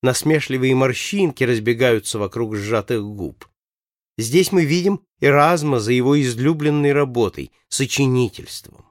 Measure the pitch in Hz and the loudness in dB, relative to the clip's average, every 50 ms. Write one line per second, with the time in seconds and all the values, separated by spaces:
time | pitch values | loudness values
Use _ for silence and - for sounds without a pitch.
0 | - 131 127 - - 151 156 151 143 - 131 131 127 131 131 131 135 131 127 - | 0 0 -2 0 0 0 0 0 0 -2 -4 -2 0 0 2 2 2 0 0 -4
1 | - - - 202 196 165 135 - 131 120 123 113 107 117 123 113 127 123 117 110 | -6 -6 -2 0 0 0 0 -2 -2 0 0 0 0 -2 0 2 2 2 2 0
2 | - - - 110 101 95 - 113 117 110 107 104 101 104 113 110 101 - 123 113 | 0 -4 -6 -4 -6 -6 -4 -6 -6 -4 -4 -6 -4 -2 -2 -4 -2 -2 -4 -4
3 | 104 104 104 101 90 69 - _ - _ _ _ _ _ _ _ _ _ _ _ | -4 -6 -8 -10 -10 -10 -10 _ -20 _ _ _ _ _ _ _ _ _ _ _
4 | _ _ _ - 113 113 127 180 185 - - 185 165 139 156 175 175 202 202 190 | _ _ _ -8 -6 0 2 2 2 4 2 2 2 2 0 0 2 0 -2 -2
5 | _ _ _ _ - 139 139 143 147 160 175 170 147 151 139 120 104 107 127 123 | _ _ _ _ 2 2 4 4 4 4 2 0 0 0 0 0 0 2 2 2
6 | 123 131 143 147 139 127 120 113 127 147 165 156 147 151 147 147 147 143 139 143 | 4 4 2 2 2 0 -2 0 0 0 0 0 0 0 0 2 2 2 2 2
7 | 147 135 123 120 113 95 - - 67 - _ _ _ _ - - 139 127 - 139 | 0 0 0 0 0 0 -2 -6 -14 -14 _ _ _ _ -4 -4 -4 -2 0 0
8 | 139 131 127 127 123 113 - - 117 - - - - - _ - - _ | 0 2 2 2 0 -2 -4 -10 -18 -16 -16 -18 -18 -20 _ -20 -20 _